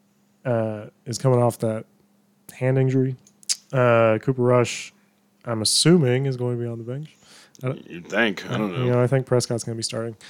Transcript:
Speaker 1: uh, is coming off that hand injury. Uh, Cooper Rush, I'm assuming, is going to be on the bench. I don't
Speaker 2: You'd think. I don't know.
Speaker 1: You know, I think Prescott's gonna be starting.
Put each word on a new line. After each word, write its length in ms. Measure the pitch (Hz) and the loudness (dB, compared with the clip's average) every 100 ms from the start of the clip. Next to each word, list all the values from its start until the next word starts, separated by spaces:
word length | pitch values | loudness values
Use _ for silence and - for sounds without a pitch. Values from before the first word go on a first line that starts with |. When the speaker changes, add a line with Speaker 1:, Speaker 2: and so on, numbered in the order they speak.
| _ _ _ _ | _ _ _ _
Speaker 1:
uh, 420 | 131 117 110 107 107 _ - | -4 -2 -2 -6 -12 _ -12
is 120 | 113 | -2
coming 220 | 135 123 | 2 4
off 180 | 120 - | 2 0
that 260 | 113 110 - _ _ _ _ _ - | -4 -4 -8 _ _ _ _ _ -20
hand 260 | - 127 131 | -4 0 2
injury. 380 | 131 131 131 127 _ _ - - _ | 2 2 0 -4 _ _ -10 -10 _
Uh, 460 | 135 123 117 113 110 | 2 4 6 4 2
Cooper 200 | - 127 | 0 0
Rush, 500 | 120 123 117 - - _ _ _ _ _ | 4 4 2 -2 -12 _ _ _ _ _
I'm 180 | - 110 | -8 -4
assuming, 640 | 110 - 156 175 131 123 139 | 0 2 4 6 4 2 0
is 100 | 123 | -4
going 200 | 123 120 | -4 -4
to 60 | |
be 60 | 120 | -6
on 100 | 117 | -8
the 60 | |
bench. 300 | 113 135 156 _ _ - - _ | -10 -10 -12 _ _ -20 -20 _
I 40 | 127 | -8
don't 220 | - - | -8 -12
Speaker 2:
You'd 180 | 85 78 | -18 -6
think. 400 | 95 113 92 - | 0 0 -2 -6
I 60 | 127 | -4
don't 160 | 104 95 | -4 -2
know. 80 | |
Speaker 1:
You 60 | 123 | 0
know, 100 | 123 | 2
I 40 | 123 | 2
think 180 | 135 123 | 0 0
Prescott's 380 | 123 - 117 | 0 0 -6
gonna 100 | - | -6
be 80 | 113 | -8
starting. 340 | 113 113 117 110 - | -8 -8 -8 -12 -20